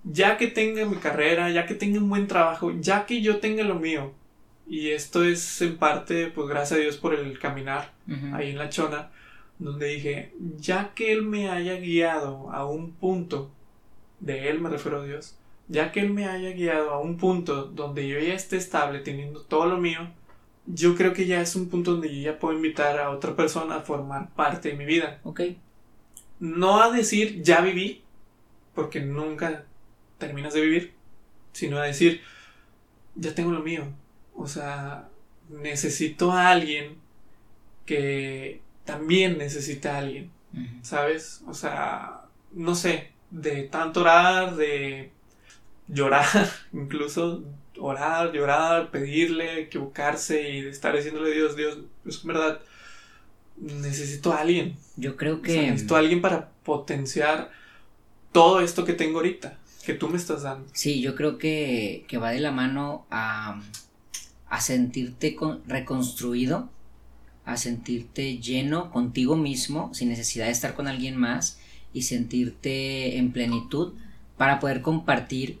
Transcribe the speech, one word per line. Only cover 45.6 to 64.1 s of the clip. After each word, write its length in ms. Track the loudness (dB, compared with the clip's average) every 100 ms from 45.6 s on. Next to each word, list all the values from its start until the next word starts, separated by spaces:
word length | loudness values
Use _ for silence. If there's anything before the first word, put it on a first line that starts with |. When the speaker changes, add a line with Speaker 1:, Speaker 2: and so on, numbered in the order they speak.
| -20 -20 -8
Speaker 1:
llorar 360 | 0 4 6
<laughs> 480 | 6 4 4 -2 -12
incluso, 720 | -10 -6 -4 -4 0 -2 -2 -10 -16 -18 -8
orar, 520 | -6 -2 0 2 2
llorar, 580 | 2 2 4 6 4 2
pedirle, 720 | -4 0 2 2 2 -2 -4
equivocarse 840 | -6 -6 -8 -2 -2 0 -2 -2 -2
y 120 | -6
de 80 | -8
estar 240 | -2 0 0
diciéndole, 360 | 0 -2 0
"Dios, 240 | 2 2 0
Dios, 220 | -4 -4 -14 -14 -12
es 120 | -10
que 100 | -4
en 60 |
verdad 260 | 0 0 -2 -12 -20 -20 -20 -20 -20 -20 -20 -20 -14
necesito 760 | -12 -8 -6 -6 -6 -2 0
a 80 | 2
alguien". 360 | 4 2 2 -8 -16 -8
Speaker 2:
Yo 200 | -8 -2
creo 180 | -2
Speaker 1:
O 100 | -2
sea, 0 | 0 2
Speaker 2:
que 80 | 4
Speaker 1:
necesito 260 | 2 4 6
a 40 |
alguien 200 | 6 6
para 300 | 4 0 -4 -12
potenciar 840 | -2 -2 -2 -4 -2 0 2 2 -2 -14 -20 -20 -20 -20 -20 -20 4
todo 280 | 8 10 8
esto 240 | 4 0
que 80 | -2
tengo 260 | 0 0 0
ahorita, 400 | 0 -2 -12 -16 -20 -12
que 100 | -8
tú 140 | -4 -2
me 80 | -4
estás 260 | -4 -6
dando. 260 | -6 -10 -10
Speaker 2:
Sí, 280 | -4 -2 0
yo 140 | -2
creo 240 | 0 -2 0
que, 640 | -2 0 0 0 -2 -6 -6
que 100 | -4
va 120 | -2
de 100 | 0
la 120 | -2
mano 540 | 0 -2 -2 -4 -8 -6
a, 500 | -4 -4 -4 -6 -10 -12 -16 -18 _ -16